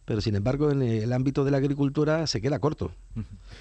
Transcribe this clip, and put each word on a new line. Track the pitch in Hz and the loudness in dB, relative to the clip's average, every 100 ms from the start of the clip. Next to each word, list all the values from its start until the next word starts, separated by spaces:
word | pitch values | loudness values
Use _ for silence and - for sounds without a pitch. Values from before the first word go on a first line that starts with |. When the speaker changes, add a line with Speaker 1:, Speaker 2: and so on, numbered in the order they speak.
| - | -4
Speaker 1:
pero | 110 | -2
sin | 110 101 | 0 0
embargo | 110 139 151 | 0 2 2
en | 139 | 2
el | 123 113 113 | 2 0 0
ámbito | 127 135 135 | 0 0 0
de | 139 | 2
la | 139 | 2
agricultura | 139 143 139 139 151 160 151 | 2 2 0 2 2 2 0
se | 107 | -2
queda | 117 131 | -2 0
corto. | 147 156 87 - - 113 | -2 -2 -8 -8 -12 -10
Speaker 2:
Ujú. | 104 98 - - | -10 -14 -18 -20